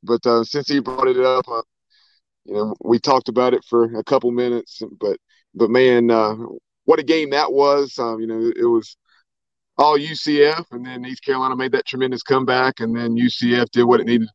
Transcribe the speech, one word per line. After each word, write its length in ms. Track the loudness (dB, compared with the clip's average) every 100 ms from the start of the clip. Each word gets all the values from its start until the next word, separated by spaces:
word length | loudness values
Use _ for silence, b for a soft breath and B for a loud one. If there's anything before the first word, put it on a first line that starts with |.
But, 240 | -2 -2 2
uh, 160 | 0
since 260 | 0 -6 -2
he 120 | -2
brought 260 | -2 -2 0
it 140 | 2
up, 260 | 2 0 -2
uh, 140 | -8 -10 _ _ _ _ _ _ _
you 100 | -10
know, 200 | -6 -6 -6
we 140 | -2 -2
talked 300 | 2 0 0
about 260 | -2 0
it 100 | 0
for 200 | 0 0 0 -2
a 60 |
couple 300 | -2 -2 0
minutes. 500 | -2 -2 -4 -8 -14 -16 -8
But, 180 | -6 -6 _ _ _
but 160 | -2 0
man, 400 | 4 4 4 4
uh, 240 | 2 0 -4 -12 -16 _ _
what 140 | 0 0
a 60 |
game 260 | 2 -2 0
that 220 | -2 0
was. 440 | 2 2 2 0 -4
Um, 200 | -6 -6
you 60 | -6
know, 260 | -4 -4
it 100 | 0
was 320 | 0 0 -2 -20 _ _ _ _ _ _ _ 0
all 180 | 2 2
U 180 | -2 -8
C 260 | -2 4
F, 240 | 4 4 -8
and 120 | -14
then 200 | -14 -14 -12
East 180 | -14
Carolina 300 | -4 -2 -2
made 180 | -2 -2
that 140 | -2 -2
tremendous 380 | -4 -4 -4
comeback, 560 | 0 0 2 2 2 0
and 140 | -4
then 220 | -4 -2 0
U 140 | 0
C 240 | 0 0
F 160 | 2 0
did 140 | 2
what 160 | 4 4
it 60 | 4
needed 200 | 0
to 80 | -2